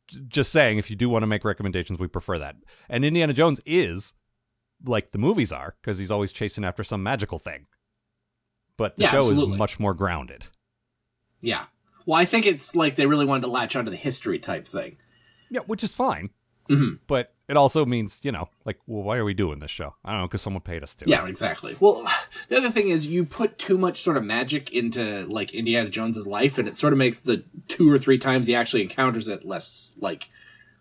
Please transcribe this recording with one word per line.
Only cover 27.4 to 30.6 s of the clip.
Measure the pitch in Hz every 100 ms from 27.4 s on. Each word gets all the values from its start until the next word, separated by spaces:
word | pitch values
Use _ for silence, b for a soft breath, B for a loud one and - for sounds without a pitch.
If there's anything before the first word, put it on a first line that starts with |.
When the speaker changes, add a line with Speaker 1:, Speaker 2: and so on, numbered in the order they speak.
| - - -
Speaker 2:
two | - 160
or | 139
three | 135 131
times | 135 127 117
he |
actually | 120 117 117
encounters | 92 - 131 113 107
it | 95
less, | 95 90 - - - -
like, | 98 80 - b b b